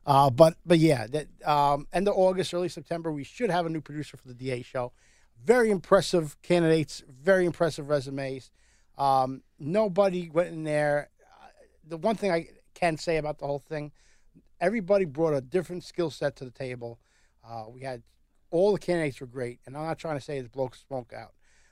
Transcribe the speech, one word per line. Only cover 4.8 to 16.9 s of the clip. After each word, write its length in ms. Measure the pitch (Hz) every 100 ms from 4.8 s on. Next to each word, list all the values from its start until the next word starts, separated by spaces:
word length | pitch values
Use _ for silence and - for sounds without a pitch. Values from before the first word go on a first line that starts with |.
| 123 _ _ _ _ _
Very 260 | 127 247 226
impressive 680 | 196 - 196 - 180 151 -
candidates, 640 | - 175 165 160 151 - -
very 360 | 131 151 190
impressive 460 | 175 - 165 151 143
resumes. 600 | 147 131 139 135 131 - _ _ _ _ -
Um, 460 | 139 135 131 131 _ _
nobody 720 | 147 202 220 180 196 180 170
went 180 | 156 175
in 160 | 165
there. 460 | 156 151 147 147 - _
Uh, 260 | _ - - _ _ _ 156
the 120 | 165
one 180 | 202 214
thing 140 | 202
I 180 | 170 156 _ _
can 240 | - 175 156
say 220 | - 160
about 200 | 151 147
the 80 | 143
whole 120 | 143
thing, 340 | - 156 147 - _ _ _ _ _ -
everybody 440 | 175 226 175 202
brought 300 | 180 127 165
a 80 | 143
different 420 | 127 180 160 175
skill 260 | - - 165
set 260 | - 147 -
to 80 | 127
the 40 |
table. 500 | - 131 123 117